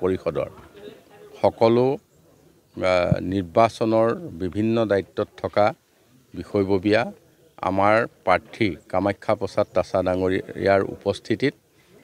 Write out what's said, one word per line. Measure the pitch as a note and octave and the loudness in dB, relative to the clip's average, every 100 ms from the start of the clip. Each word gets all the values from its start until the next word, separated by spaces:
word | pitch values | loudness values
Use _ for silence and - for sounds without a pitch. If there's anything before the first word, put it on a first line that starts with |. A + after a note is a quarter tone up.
পৰিষদৰ | F#2 F#2 E2+ D2+ - - - - - - _ - - - | -2 -2 -2 -4 -6 -10 -20 -20 -20 -20 _ -20 -20 -2
সকলো, | G2 - A2+ A#2 C3 | -2 2 2 4 2
আ, | C#3+ - _ _ _ _ _ _ G2 F#2 F2+ F2 F2+ | -2 -10 _ _ _ _ _ _ -4 0 2 2 -2
নিৰ্বাচনৰ | F2+ G2 F2 A2+ A2+ - A2+ A2+ A2+ C#3+ E3 E2 | -2 -4 0 2 2 2 0 2 2 -2 -8 -8
বিভিন্ন | F2+ G2+ A2 A2+ | -6 -2 0 0
দায়িত্বত | G#2+ G2 F#2 - G#2 - | 2 0 0 -6 -8 -6
থকা | - G#2+ G#2 - _ _ _ _ _ | -4 2 0 0 _ _ _ _ _
বিষয়ববীয়া | F#2 - G#2 F#2+ G2 G#2 G#2+ A#2 G#2 _ _ _ - | -14 -4 -2 2 0 2 2 0 -8 _ _ _ -8
আমাৰ | - F#2+ G2+ A2 B2 - | -4 2 4 2 0 -4
প্ৰাৰ্থী | - F2 - - G#2+ D2+ - | 0 0 0 -4 -4 -4 -6
কামাখ্যা | F#2 G2 G2 - | -2 -2 -2 -4
প্ৰসাদ | G#2+ G2 - G#2 | -4 -2 -4 -2
তাছা | F#2 - F#2+ | -2 -2 -2
ডাঙৰীয়াৰ | F#2 F#2 F#2 F#2+ - - G2 G2 | 0 0 0 -2 -6 -2 2 2
উপস্থিতিত | - - G2 G2 - A2+ C3+ - _ _ _ - | 0 -4 -6 -6 -6 -2 -2 -4 _ _ _ -20